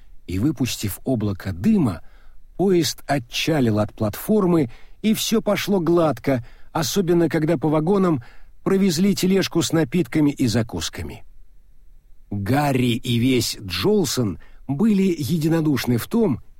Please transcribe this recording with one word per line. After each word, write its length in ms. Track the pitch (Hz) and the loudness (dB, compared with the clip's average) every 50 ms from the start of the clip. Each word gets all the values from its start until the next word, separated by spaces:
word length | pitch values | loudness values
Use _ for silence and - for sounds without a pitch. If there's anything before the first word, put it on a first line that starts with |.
| - - - - - | -20 -18 -18 -16 -10
и 140 | - 87 95 | -8 -4 -2
выпустив 600 | 113 156 156 - 135 113 - - - 101 - - - | 0 0 0 0 -2 -2 -2 -4 -6 -6 -6 -6 -4
облако 480 | - 131 110 107 104 95 - - 95 | -2 -2 -2 -2 -2 -4 -6 -6 -8
дыма, 500 | 87 82 - 220 220 196 151 107 85 - - - - - - - - - - - - | -6 -2 2 2 4 4 2 0 -2 -4 -10 -18 -20 -20 -20 -18 -18 -18 -18 -10 -4
поезд 480 | - 175 202 185 175 151 120 - - - | 0 2 2 4 4 2 0 -4 -6 -4
отчалил 720 | - 143 147 - - - - - 151 160 147 127 113 104 107 | -4 -4 -4 -4 -6 -6 -4 -2 0 2 2 2 2 2 0
от 140 | 107 104 - | 0 -2 -4
платформы, 800 | - 110 104 - - - - 214 214 190 175 170 165 139 117 - - - - - - | -4 -4 -4 -4 -4 -2 0 2 2 4 4 4 2 2 0 -4 -10 -18 -18 -10 -2
и 120 | - 214 214 | 0 0 0
всё 280 | - - - 226 220 | 0 0 0 0 0
пошло 380 | - 214 202 151 - 175 208 190 | 2 0 -2 0 0 0 0 2
гладко — 640 | 160 160 170 175 160 151 131 - - 143 135 120 117 - - - - - | 2 4 4 4 4 2 0 0 0 0 0 0 -2 -6 -14 -18 -12 -6
особенно 580 | - 160 - - - 196 185 160 175 170 165 160 | -4 -4 -2 0 0 0 2 2 4 4 4 2
когда 280 | - 160 156 151 170 | 2 0 0 0 0
по 120 | - - 156 | 0 2 2
вагонам 540 | 147 156 156 165 208 196 190 180 160 123 - - - - - - - - - | 2 2 2 2 2 2 2 2 0 0 -4 -8 -16 -16 -16 -16 -14 -6 -2
провезли 520 | 175 196 196 196 196 151 156 196 202 185 | 0 2 4 4 2 2 2 2 2 2
тележку 460 | - - 185 190 190 175 - - 170 | 2 2 2 2 2 0 0 0 0
с 100 | 151 - | 0 2
напитками 600 | - 165 156 - - 180 170 - - 160 151 143 | 2 0 0 2 0 0 0 0 2 2 2 2
и 160 | 135 - 139 | 2 2 0
закусками. 760 | 117 107 120 110 - - 82 - - - - 78 - - - - - - - - - - - - - - - - - - - - - - - - - | 2 2 0 -2 -2 -4 -8 -8 -8 -8 -8 -10 -10 -12 -14 -16 -18 -18 -20 -20 -20 -20 -20 -20 -20 -20 -20 -20 -20 -20 -20 -20 -20 -20 -20 -12 -8
Гарри 640 | 104 101 98 98 131 143 147 143 131 127 123 123 113 | -6 -4 -2 0 0 2 2 2 2 2 2 0 0
и 220 | - - 113 117 | -2 -2 -2 0
весь 400 | 117 117 131 131 120 - - - - | 2 2 2 2 2 0 -2 -6 -8
Джолсон 800 | 110 92 87 90 - 185 214 208 170 123 - 131 120 101 82 - - - - - - | -8 -8 -4 -2 0 2 2 2 2 0 0 -2 -2 -2 -4 -6 -12 -18 -20 -10 -8
были 360 | - 139 143 208 233 208 190 190 | -4 -2 2 2 4 4 4 4
единодушны 920 | 196 170 156 147 110 175 165 147 165 160 165 156 156 143 117 - - 123 | 2 0 0 -2 -2 0 0 2 2 2 2 2 2 0 0 0 0 0
в 100 | 113 - | 0 -2
том, 340 | - - 233 226 180 113 - - - - | 0 0 2 2 2 0 -2 -6 -14 -12